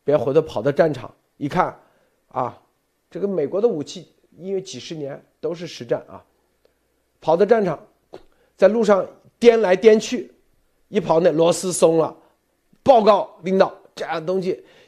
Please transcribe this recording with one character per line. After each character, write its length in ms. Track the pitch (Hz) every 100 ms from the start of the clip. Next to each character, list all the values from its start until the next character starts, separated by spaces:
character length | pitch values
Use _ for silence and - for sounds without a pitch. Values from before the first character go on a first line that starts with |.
| -
别 100 | 101
回 180 | 117
头 80 | 147
跑 200 | - -
到 100 | 123
战 220 | 139 170
场 200 | - - - _ -
一 120 | 143
看 280 | 180 170 - _ _ _ _ _
啊， 320 | - 123 98 _ _ _ _ _
这 100 | 170
个 80 | 202
美 180 | 180 139
国 140 | 185
的 80 | 233
武 160 | 165
器 240 | 139 180 156 _ _ 90
因 160 | 185
为 80 | 190
几 180 | 190 123
十 160 | - 160
年 260 | 139 139 _ _
都 120 | 156
是 140 | 170 165
实 160 | -
战 180 | 123 151 -
啊， 160 | 95 _ _ _ _ _ _ _ _ _ _
跑 160 | - 165
到 100 | 202
战 200 | 226 190
场， 120 | 147 - _ _ - _ _ _ -
在 140 | 190
路 140 | 226 208
上 200 | 196 - - _ -
颠 200 | 233 226
来 160 | 196 185
颠 240 | 214 220
去， 320 | - 233 - _ _ _ _ _ _
一 120 | 202
跑 200 | 170 214
那 120 | 180
螺 200 | 156 165
丝 220 | 170 185
松 240 | 170 170 165
了， 180 | 147 - _ _ _ _ _ _
报 180 | - 247
告 360 | 208 196 - -
领 140 | 170 190
导， 180 | 170 - _ -
这 100 | 151
样 180 | 165 160
东 160 | 190
西 220 | 180 - - _